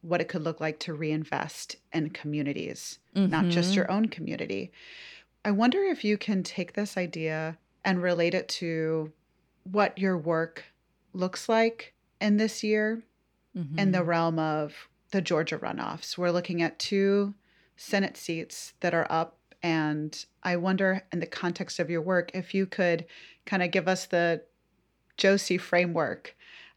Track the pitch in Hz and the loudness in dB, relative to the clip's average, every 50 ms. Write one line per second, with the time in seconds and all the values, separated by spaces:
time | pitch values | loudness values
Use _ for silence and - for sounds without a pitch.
0 | - 165 175 175 170 - - 170 151 165 160 - 160 156 156 - - 170 156 147 | -4 -2 0 0 0 -2 -4 -4 -4 -4 -4 -2 -4 -4 -4 -6 -8 -8 -6 -4
1 | 165 151 156 156 156 - 143 139 - 151 - - - - - - _ _ - 165 | -2 0 0 -2 -2 -2 -2 -2 -2 -4 -8 -12 -14 -14 -14 -18 _ _ -2 -2
2 | 151 156 - - - 147 147 151 143 143 139 - 82 - - - - - - - | -2 -2 -4 -8 -6 -4 -2 -2 -2 -2 -2 -4 -6 -6 -8 -10 -12 -12 -14 -16
3 | _ _ _ 196 196 - 165 160 185 175 170 175 175 180 196 202 - - 185 208 | _ _ _ 2 2 4 4 4 2 4 4 2 2 4 4 2 2 2 2 2
4 | 220 214 - 175 - - - - - - 98 - - 185 - - - - - - | 2 0 -2 -4 -6 -6 -4 -6 -4 -4 -4 -6 -6 -8 -12 -18 -20 -20 -20 -20
5 | - - - - - _ _ _ - 208 202 202 233 247 294 392 392 381 311 - | -20 -20 -20 -20 -20 _ _ _ -2 0 2 4 4 4 4 2 2 0 0 0
6 | - 208 208 202 - - 202 190 170 - - - 175 - - 202 208 202 - 190 | 0 0 0 0 0 -2 -2 -2 -2 -4 -6 -6 -6 -4 -4 -4 -4 -2 -2 -4
7 | 180 165 - 165 160 156 156 156 160 160 160 - _ _ _ _ - 196 190 175 | -4 -4 -4 -4 -4 -2 -2 -2 -4 -6 -6 -10 _ _ _ _ 0 0 0 2
8 | 175 180 175 170 170 170 175 185 - - - - 180 165 165 160 160 160 160 160 | 2 2 2 2 2 2 2 0 -2 -4 -6 -6 -4 -4 -2 -2 0 0 0 -2
9 | 156 156 - _ _ _ _ _ _ _ _ _ _ 185 185 208 202 - - 185 | -2 -4 -10 _ _ _ _ _ _ _ _ _ _ -2 2 2 2 2 2 0
10 | 196 190 185 170 147 170 165 160 165 165 - - - - _ _ _ _ _ _ | 0 0 2 0 0 0 0 0 0 -2 -6 -14 -20 -20 _ _ _ _ _ _
11 | _ _ - 180 180 185 - - - - 226 226 226 233 226 - - - _ _ | _ _ -4 -4 -4 -4 -4 -6 0 2 4 4 4 4 2 -2 -10 -18 _ _
12 | _ _ _ _ 208 214 208 208 220 214 - - - 214 214 214 214 214 226 226 | _ _ _ _ 2 4 4 4 4 2 0 -2 0 0 2 2 2 0 -2 -4
13 | - _ _ _ _ _ _ _ _ _ - 180 165 139 156 190 196 190 185 180 | -8 _ _ _ _ _ _ _ _ _ -8 -8 -6 -4 -2 2 2 4 4 4
14 | 175 165 170 165 165 165 165 160 156 156 151 156 151 147 - - - - _ _ | 2 2 2 4 4 2 2 2 0 0 0 0 -2 -4 -8 -14 -20 -20 _ _
15 | _ _ - 190 165 - 180 151 156 - 160 - - - - - - - - 165 | _ _ -2 -2 0 2 2 2 2 0 -2 -4 -4 -4 -4 -4 -4 -4 -6 -8
16 | - - - 175 180 175 175 180 175 - 175 170 165 160 - - - - 208 196 | -8 -10 -6 -2 0 2 2 2 0 -2 0 0 0 0 -2 -4 -4 0 2 2
17 | 196 196 196 202 202 202 202 - _ _ _ _ _ _ _ - - - - 196 | 4 4 4 4 2 0 -4 -8 _ _ _ _ _ _ _ -20 -6 -2 0 0
18 | 196 - - - - - 165 165 - - - - - - - _ - 175 165 165 | 0 0 -4 -8 -8 -6 -6 -6 -6 -10 -12 -14 -14 -16 -8 _ -2 0 2 2
19 | - - - 160 165 165 - _ _ _ - _ - 170 160 160 156 151 151 151 | 2 2 0 0 0 -2 -6 _ _ _ -14 _ -2 0 0 2 2 0 0 -2
20 | 151 151 - - - - _ _ - 185 175 175 175 185 190 185 196 190 190 190 | -4 -6 -8 -10 -14 -16 _ _ -2 -2 0 0 2 2 2 4 4 2 2 0
21 | - _ - 175 165 - - - - 175 180 - 185 - - - 170 147 170 165 | -2 _ -4 -4 -4 -4 -6 -4 -4 -4 -2 -4 -6 -6 -4 -4 -2 -2 -2 -2
22 | 156 185 185 175 175 - - 185 175 - - 190 190 190 - - 185 175 170 165 | 0 2 2 2 2 0 -4 -8 -8 -2 0 0 0 0 0 0 2 2 2 2
23 | 165 - - - - - - _ _ - 208 185 180 175 175 190 160 185 185 185 | -2 -8 -16 -20 -20 -20 -20 _ _ -2 0 0 0 2 0 0 2 2 0 0
24 | - - - 170 170 170 165 156 - _ _ _ _ _ _ _ _ _ _ _ | -2 0 0 2 4 2 2 0 -4 _ _ _ _ _ _ _ _ _ _ _
25 | _ _ _ - - 190 196 196 - - 180 180 - - 180 175 180 175 165 170 | _ _ _ 2 4 6 6 4 2 0 0 -2 0 2 2 2 2 2 0 0
26 | 147 110 87 - - - - _ - - - - - - _ | -2 -2 -4 -6 -10 -16 -20 _ -20 -20 -20 -20 -20 -20 _